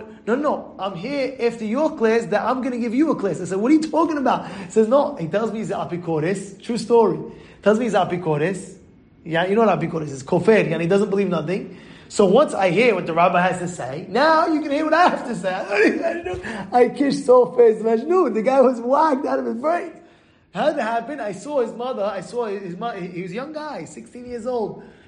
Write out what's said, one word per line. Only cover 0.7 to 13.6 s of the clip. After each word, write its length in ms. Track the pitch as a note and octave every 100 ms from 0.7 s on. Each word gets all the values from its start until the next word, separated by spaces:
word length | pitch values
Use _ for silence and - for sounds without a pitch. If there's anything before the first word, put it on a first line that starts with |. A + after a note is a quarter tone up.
| -
I'm 160 | F#3+
here 400 | F3 A3 C#4+ B3+ -
after 240 | A#3 A3+
your 340 | G#3+ B3 D#4 D#4
class 280 | A3 A3+ F3+
that 160 | G#3
I'm 200 | G#3+ B3+
gonna 160 | B3 B3
give 160 | A#3
you 160 | A#3+ D#4
a 60 | -
class." 240 | - A#3
I 60 | F3
said, 120 | F#3+
"What 140 | A#3+
are 20 |
you 80 | D#4
talking 340 | - D4+ E4 D4+
about?" 320 | B3 F3+ -
He 220 | G3 F#3
says, 160 | A3 A3
"No." 300 | C#4 C4 E3
He 100 | E3
tells 240 | G3 A3+
me 80 | A3
he's 140 | F3
an 60 | F#3+
apikoris. 840 | D#3 F3 F3 D#3+ D#3 G3 - -
True 160 | - A#3
story. 400 | - A#3 G#3 D#3 - - - -
Tells 160 | G3 G#3+
me 60 | B3
he's 80 |
apikoris. 840 | G3 E3+ F3+ D#3+ D3 E3 F#3 - - - _ _ _
Yeah, 220 | E3+ E3 F3+
you 100 | G#3
know 80 |
what 120 | A3 E3
apikoris 360 | D#3+ D#3+ D3+
is. 100 | C3+
Kofer. 480 | - F3 G#3 G#3+ D3+
And 100 | D#3+
he 60 | E3+
doesn't 240 | G3 G#3
believe 180 | G3 F#3+
nothing. 520 | E3 D3+ G3 - - - - -
So 140 | -
once 300 | G3 A3 D4
I 160 | G3+ F#3+
hear 260 | F3 B3 F3+
what 100 | E3+
the 80 |
rabbi 260 | E3 F3+ F3+
has 200 | F3+ E3+